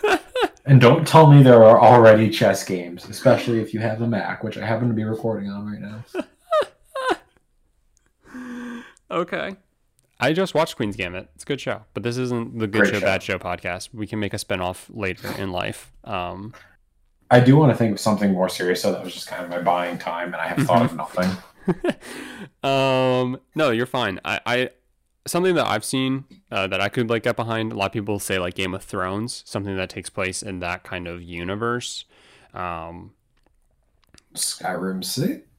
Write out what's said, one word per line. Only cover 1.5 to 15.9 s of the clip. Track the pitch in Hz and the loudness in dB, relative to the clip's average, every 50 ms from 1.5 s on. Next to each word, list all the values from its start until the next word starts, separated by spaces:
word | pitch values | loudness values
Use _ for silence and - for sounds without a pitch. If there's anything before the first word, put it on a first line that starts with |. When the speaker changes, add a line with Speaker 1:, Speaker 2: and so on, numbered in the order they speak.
| 123 113 110 | 10 12 12
Speaker 1:
are | 110 117 - | 10 10 10
already | 120 127 123 120 113 110 107 107 110 104 | 10 8 10 10 10 10 8 8 6 2
chess | - - - 101 95 98 - | 2 2 2 2 2 0 -2
games, | - 98 90 90 87 87 90 - 101 | -6 -6 -6 -6 -8 -12 -16 -16 -16
especially | 98 - - 131 117 - - 123 117 113 | -14 0 2 2 2 4 2 -2 -2 -2
if | 107 - - | -4 -4 -6
you | 107 | -6
have | 110 113 107 110 | -4 -4 -4 -4
a | 117 117 | -4 -4
Mac, | 113 98 95 - - - - | -2 -4 -4 -6 -8 -8 -8
which | 104 - - | -10 -8 -8
I | 101 | -4
happen | 110 113 110 120 120 | -4 -2 -2 0 0
to | 110 | 0
be | 110 110 | -2 -2
recording | 110 113 - - 113 107 101 101 98 | -4 -6 -4 -4 -6 -6 -6 -6 -8
on | 101 104 104 | -10 -10 -10
right | 104 104 98 | -10 -10 -12
now. | 98 101 110 110 120 - - 370 - - _ _ _ _ 679 622 - - - _ _ _ - 539 523 523 - - - _ _ _ _ _ _ _ _ _ _ _ _ _ _ _ _ _ _ _ _ - - 254 247 247 240 247 240 240 240 240 240 - - _ _ - | -12 -12 -14 -14 -16 -12 -10 -10 -10 -10 _ _ _ _ 0 0 0 -2 -6 _ _ _ -12 -8 -4 -4 -4 -6 -8 _ _ _ _ _ _ _ _ _ _ _ _ _ _ _ _ _ _ _ _ -20 -18 -16 -16 -14 -14 -14 -14 -14 -14 -16 -18 -20 -20 _ _ -8
Speaker 2:
<laughs> | |
Okay. | - - 175 175 202 165 143 180 196 - _ _ _ _ _ _ _ _ _ _ _ - | -6 -6 -6 -6 -6 -8 -8 -8 -10 -14 _ _ _ _ _ _ _ _ _ _ _ -4
I | - 143 160 | -2 -2 0
just | 180 190 185 - | 0 -2 -2 0
watched | 147 160 - - | -2 -2 -2 -4
Queen's | - 117 104 98 107 | -6 -6 -6 -6 -6
Gambit. | 95 87 87 92 - - _ | -8 -8 -8 -10 -14 -16 _
It's | - - | -16 -10
a | - | -8
good | 143 127 | -8 -8
show, | - 135 104 101 - _ _ | -6 -8 -8 -8 -12 _ _
but | 113 101 | -8 -6
this | 120 120 127 | -6 -4 -4
isn't | 127 123 123 117 117 - - 117 | -4 -4 -4 -6 -6 -8 -6 -6
the | 110 104 | -6 -2
Good | 101 107 | 2 2
Speaker 1:
Great | 101 98 101 | 2 2 2
Speaker 2:
Show, | 104 | 0
Speaker 1:
show. | 90 | 0
Speaker 2:
Bad | 98 95 95 - | 0 0 -2 -2
Show | - 98 90 | -4 -6 -6
podcast. | - 90 90 90 - 92 87 92 - - - | -6 -8 -8 -8 -8 -8 -8 -8 -10 -14 -12
We | 110 104 98 | -12 -10 -8
can | - 107 | -6 -6
make | 104 98 - | -4 -4 -6
a | 104 | -8
spinoff | - - 104 92 90 90 92 - - - | -8 -6 -6 -4 -4 -6 -6 -8 -14 -16
later | - 113 101 92 90 - - - - - | -10 -6 -6 -6 -6 -6 -8 -10 -8 -8
in | 98 95 90 | -8 -6 -6
life. | 90 101 107 104 - - - | -6 -6 -6 -8 -10 -16 -20